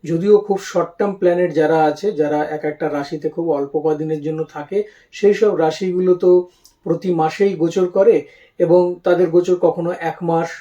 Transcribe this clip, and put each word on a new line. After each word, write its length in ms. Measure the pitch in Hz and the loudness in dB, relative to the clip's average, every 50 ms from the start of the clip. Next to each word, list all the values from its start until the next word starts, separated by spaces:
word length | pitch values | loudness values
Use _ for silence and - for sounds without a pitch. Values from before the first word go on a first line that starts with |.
| - | -6
যদিও 300 | 151 165 165 180 202 208 208 | -4 -4 -2 4 4 4 4
খুব 200 | 208 - 196 190 | 4 0 -4 -4
শর্ট 320 | - - - 180 165 - - _ | -4 -4 -4 -4 -4 -4 -4 _
টার্ম 140 | 202 202 190 | -4 -4 -2
প্ল্যানেট 360 | 185 180 180 175 175 180 170 147 | 0 0 0 2 2 0 0 0
যারা 240 | 156 156 151 165 160 156 | 0 0 2 2 2 2
আছে, 220 | 151 143 - - 208 | 0 0 -2 -6 -6
যারা 260 | 196 143 151 147 151 151 151 | -2 -2 -2 -2 0 -2 -4
এক 180 | 151 156 151 - | -4 -6 -6 -6
একটা 220 | 151 147 - 165 147 | -8 -6 -6 -6 -6
রাশিতে 400 | 147 143 143 - - 151 - 156 | -4 -6 -6 -6 -10 -6 -6 -6
খুব 180 | - - 165 170 | -6 -4 -4 -2
অল্প 220 | 147 143 139 139 - 156 147 | -2 -2 -4 -4 -4 -2 -2
কদিনের 360 | 160 156 147 160 156 156 151 | -2 -2 -2 -4 -6 -6 -6
জন্য 180 | 143 156 156 156 160 | -6 -6 -6 -6 -8
থাকে, 340 | - - 151 147 - 190 202 208 208 _ _ _ _ | -8 -10 -14 -12 -6 -4 -6 -6 -6 _ _ _ _
সেই 220 | - - - 202 202 | -8 0 2 2 4
সব 180 | - 220 208 175 | 4 2 0 2
রাশিগুলো 580 | 156 160 160 160 - 190 185 180 180 185 180 180 | 2 0 0 0 -2 -4 -2 -2 0 2 2 2
তো 160 | 175 - 180 180 180 180 - _ _ _ _ _ _ _ | 2 4 4 4 4 2 0 _ _ _ _ _ _ _
প্রতি 260 | 170 165 165 170 185 175 | -4 -4 -4 -2 -4 0
মাসেই 380 | 165 160 156 - - 202 202 190 | 0 0 -2 0 0 0 0 0
গোচর 320 | 160 165 165 165 190 185 175 | 0 -2 -2 0 0 -2 0
করে 280 | 175 190 196 233 208 147 - - _ _ _ _ _ _ | 2 4 4 4 4 4 0 -6 _ _ _ _ _ _
এবং 220 | - 165 170 180 180 175 180 175 | 2 4 4 4 4 2 -4 -4
তাদের 240 | _ 185 175 170 185 165 | _ 0 2 2 2 2
গোচর 260 | 160 175 175 185 180 175 175 | 2 0 2 2 -2 2 2
কখনো 240 | 165 160 175 170 170 185 - | 0 0 0 -4 -6 -6 -4
এক 180 | 170 160 160 - | -6 -8 -8 -6
মাস 260 | 175 170 165 165 170 165 - - | -4 -2 -2 -2 -2 -4 -10 -16